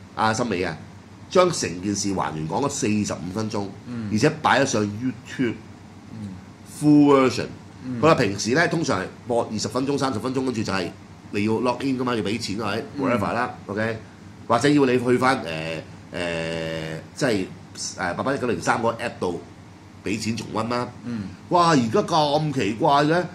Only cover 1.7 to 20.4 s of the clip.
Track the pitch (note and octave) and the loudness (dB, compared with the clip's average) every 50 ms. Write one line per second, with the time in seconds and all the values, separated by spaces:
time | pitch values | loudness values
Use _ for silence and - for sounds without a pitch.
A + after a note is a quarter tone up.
1.7 | E2+ F2+ F2+ G#2 G#2 G2 - G2+ G2 F#2 C#2 C#2+ D2+ D#2+ D#2 D#2 D#2+ G2+ C3+ - | -4 -4 -2 -2 -2 0 0 -2 -2 -2 -2 -4 -4 -4 -4 -2 -2 0 0 -2
2.7 | - - - G#2+ G#2+ G#2 G2+ F2 F#2 - D2 F2+ F#2 G#2+ A2 G#2+ G#2 G#2+ G2+ F#2+ | -2 0 0 2 2 2 0 0 -2 -6 -6 -6 -4 -4 -4 -4 -4 -4 -6 -6
3.7 | G2 - - - B2 A#2 A2+ G#2 G#2+ G#2+ C3 D#3 D#3 D#3 - - G#2+ B2+ C#3 - | -8 -14 -14 -12 -10 -8 -6 -2 0 4 4 2 2 2 2 2 4 4 4 2
4.7 | - A2 G#2+ G2+ G2+ G#2+ B2 C3 A2+ - - - - - C3 A#2 - - - - | 2 0 0 0 -2 -4 -4 -6 -6 -6 -10 -12 -4 -2 -2 -2 -2 -4 -10 -18
5.7 | - - - - - - - - - A2 G#2+ G2 F#2 F2+ - - - - - - | -20 -20 -20 -20 -20 -20 -20 -16 -14 -12 -12 -12 -12 -14 -16 -18 -20 -20 -20 -16
6.7 | - - D3+ D3+ D3 D3 D3 C#3+ C#3 C3+ C3 B2 A2 - D#2 - - - - - | -8 0 6 8 8 8 10 8 8 8 6 4 2 0 -4 -6 -8 -14 -16 -20
7.7 | - - - B2+ B2+ A#2 B2+ D#3 D#3+ D3+ B2+ G2+ G#2 G#2 - G#2 B2 D3+ F3 F3 | -18 -14 -10 -8 -4 2 4 4 4 4 2 0 0 -2 -2 0 2 2 2 2
8.7 | E3+ E3+ D#3+ C3 A2+ F#2 F#2 - - - - - B2 A#2 G#2+ - A2 G#2+ A#2+ A#2 | 0 0 0 0 0 -2 -2 -6 -8 -12 -6 -2 0 0 0 0 -2 -4 -4 -2
9.7 | A#2+ B2 C3+ C3+ C#3+ C3+ C#3 C3+ B2+ G#2+ F#2+ B2+ C3 C3+ C3 C3 A#2+ G#2+ G#2+ - | -2 -2 -2 0 0 0 0 0 -2 -2 -4 -2 -2 -2 -2 -2 -2 -2 -2 -2
10.7 | F#2+ F#2+ F2+ D#2 - - - - - - - - - G#2 G2+ G#2+ A2+ G#2+ A#2+ B2+ | -2 -2 -2 -4 -6 -12 -18 -20 -20 -20 -14 -6 -2 0 0 2 2 2 0 0
11.7 | B2 - C3 C#3 C3 B2 C3 B2 B2 A2+ G2 G2 A2 A#2 A2+ - F#2+ G#2 A#2 G2+ | -2 -2 -2 -2 -2 0 0 0 0 0 0 -2 -2 -4 -4 -6 -6 -4 -4 -4
12.7 | G2+ A2+ - - - - F#2 F#2+ A#2+ A2+ G2 E2 F2+ A2+ B2 A#2+ - - - - | -4 -4 -6 -6 -6 -2 0 0 2 2 0 0 -2 -2 -2 -4 -6 -10 -10 -6
13.7 | G2+ G#2 A2 A2+ A2+ G#2 - - - - - - - - - - A2+ A#2 A2+ C#3+ | -4 -2 -2 -2 -2 -4 -8 -14 -20 -20 -20 -20 -20 -10 -2 2 2 4 6 6
14.7 | D3 D3 C#3 B2+ B2 B2+ A#2 B2 B2 B2 B2 B2+ C3+ A#2+ G2 E2 D#2+ D#2+ D#2+ D#2+ | 6 6 6 6 4 4 4 4 4 4 4 2 2 2 -2 -6 -6 -6 -6 -6
15.7 | D#2+ D#2 D#2 - - - - - - F2 F2 F2 E2+ E2 E2 E2 E2 E2 D#2+ D#2+ | -6 -8 -8 -10 -14 -18 -16 -10 -6 -4 -4 -2 -2 -2 -2 -4 -4 -4 -4 -4
16.7 | E2 D#2+ D#2+ D#2+ D#2 D#2+ - - - - D3 B2+ A2 G2 F2+ - - - - - | -4 -6 -6 -6 -8 -10 -12 -12 -6 -2 0 0 2 0 -2 -4 -8 -14 -18 -16
17.7 | - - - - - - F#2 F2 F2 E2+ G#2 B2+ C#3 C3 B2 B2 G#2+ E2 E2 C#3 | -14 -10 -10 -10 -6 -4 -4 -2 -2 -2 -2 -2 -2 -2 0 -2 -2 -2 0 0
18.7 | B2 A#2 A#2 A#2 A2+ - A#2+ A#2 - - A2 F#2 F2 F2 - - - - - - | 0 2 2 0 -2 -2 -4 -8 -6 -4 -4 -4 -4 -4 -8 -12 -18 -20 -20 -20
19.7 | - - - - - - - - A2 G#2+ - G#2+ A#2 A2+ | -20 -20 -20 -20 -18 -10 -6 -4 -4 -2 -2 -4 -4 -4